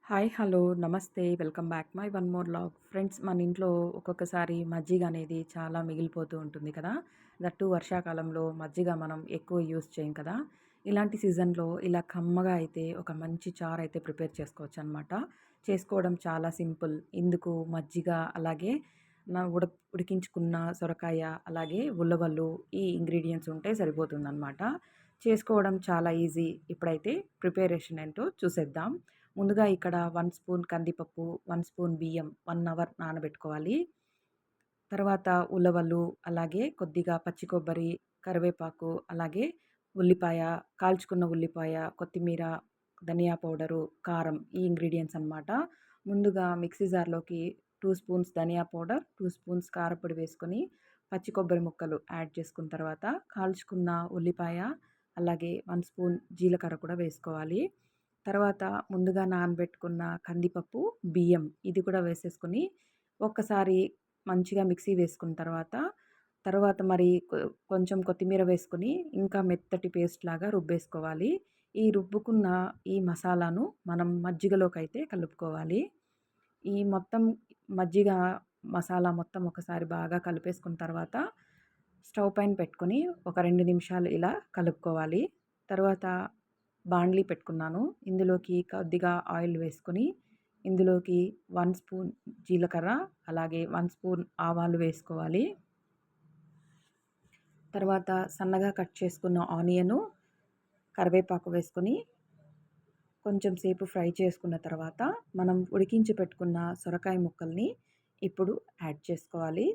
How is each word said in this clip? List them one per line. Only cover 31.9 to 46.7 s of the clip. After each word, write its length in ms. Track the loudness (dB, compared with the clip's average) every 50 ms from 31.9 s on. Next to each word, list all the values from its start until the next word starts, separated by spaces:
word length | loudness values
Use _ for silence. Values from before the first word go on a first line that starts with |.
| -2
బియ్యం 320 | -2 -4 -4 -4 -4 -6 -6 -12 _ _
వన్ 160 | -6 -4 -2 -2 -2
అవర్ 240 | -2 -2 -4 -4 -4
నానబెట్టుకోవాలి. 800 | -10 -8 -8 -6 -6 -8 -8 -10 -10 -10 -8 -6 -6 -2 -2 -2 -2 -2 -4 _ _ _ _ _ _ _ _ _ _ _ _ _ _ _ _ _ _ _ _
తర్వాత 360 | -4 -2 2 2 2 2 2 4 4 4 2 2
ఉలవలు, 520 | 2 4 4 6 4 4 2 2 2 0 0 -2 -4 _ -8
అలాగే 360 | -4 -2 -2 -2 -2 -2 -2 -2 -4
కొద్దిగా 440 | -4 -6 -8 -4 -2 -2 0 0 0 -2
పచ్చి 280 | -2 -6 -8 -8 -6
కొబ్బరి, 420 | -2 -2 -2 0 0 -2 -2 -2 -2 -4 -6 _ _ _ _
కరివేపాకు, 680 | -8 -2 0 2 2 2 0 _ -8 -10 -10 _ -6 -6 -6 -6 -8 -8
అలాగే 360 | -6 -4 -4 -4 -2 -2 -2 -2 -4 _ _ _ _ _ _ _ _
ఉల్లిపాయ, 440 | 4 6 6 6 6 4 0 0 0 0 -2 -2 -4 -6 _ _ _
కాల్చుకున్న 460 | 4 4 4 2 0 -2 0 0 2
ఉల్లిపాయ, 500 | 2 2 0 -2 -2 -2 -4 -4 -4 -2 -4 -4 -6 -6
కొత్తిమీర, 480 | -8 -10 -8 -4 -2 -2 -2 -2 -2 -2 -4 -6 -6 _ _ _ _ _ _ _ -14
ధనియా 320 | -6 -2 2 2 4 4 2
పౌడరు, 480 | 0 -2 -4 -4 -4 -4 -2 -2 -2 -4 -4 _ _ -4
కారం, 340 | -2 -2 0 0 -2 -2 -4 -8 _ -4
ఈ 80 | 0 2
ఇంగ్రీడియంట్స్ 500 | 2 2 2 0 0 0 0 -2 -4 -6 -6
అన్నమాట. 320 | -6 -6 -6 -8 -6 -4 -2 -2 -2 -4 _ _ _ _ _ _ _
ముందుగా 400 | -2 2 4 4 4 4 4 0 0 0
మిక్సీ 320 | 0 -2 -4